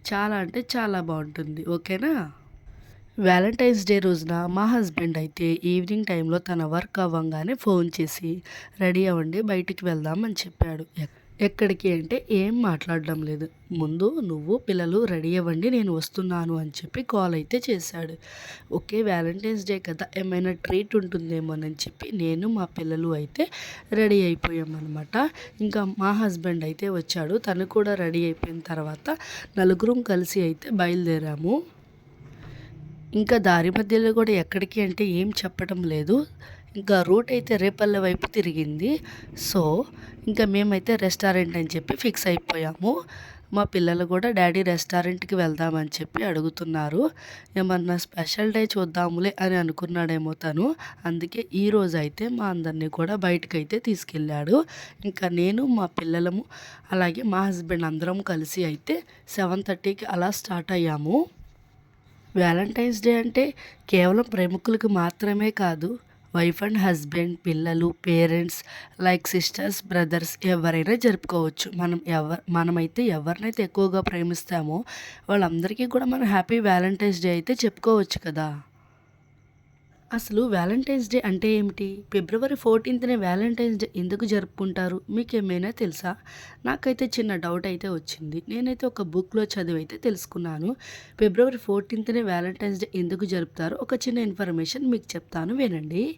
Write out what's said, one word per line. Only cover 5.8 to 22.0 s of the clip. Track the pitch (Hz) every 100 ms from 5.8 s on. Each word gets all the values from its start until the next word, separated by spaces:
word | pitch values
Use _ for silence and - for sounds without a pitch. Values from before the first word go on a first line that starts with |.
| 180 214 208
టైంలో | 175 160 175
తన | 175 170 156 165
వర్క్ | - - 180
అవ్వంగానే | 165 160 156 170 262 220
ఫోన్ | 185 170 -
చేసి, | 160 - 170 175 - - - -
"రెడీ | 185 180 190
అవ్వండి, | 170 160 180 220
బయటికి | 185 175 180
వెళ్దాం" | 180 160 151 170
అని | 226 185
చెప్పాడు. | 185 _ 165 156 156 -
ఎక్-, | 151 - - -
ఎక్కడికి | 202 - 208 190 190
అంటే | 170 160 254 -
ఏం | 202 196 233
మాట్లాడడం | 220 156 175 165 156 156
లేదు. | 156 151 160 _ -
ముందు | 170 156 160 202 320 202
"నువ్వు | 156 151 240 -
పిల్లలు | 185 170 190
రెడీ | 226 170 160 180
అవ్వండి, | 170 160 220 247
నేను | 202
వస్తున్నాను" | 160 156 - 185 175 165 165
అని | 151
చెప్పి | - 165 247 247
కాల్ | 208 185 165
అయితే | 151 247 247
చేశాడు. | 196 165 170 160 165 - - - - - 170
ఓకే, | - 208 214
వ్యాలంటైన్స్ | 175 165 180 214 220 190
డే | 196 180
కదా, | 160 180 190
ఏమైనా | 190 180 185
ట్రీట్ | 180 - 185 208 214
ఉంటుందేమోనని | 185 175 165 165 160 156 156 151
చెప్పి | - -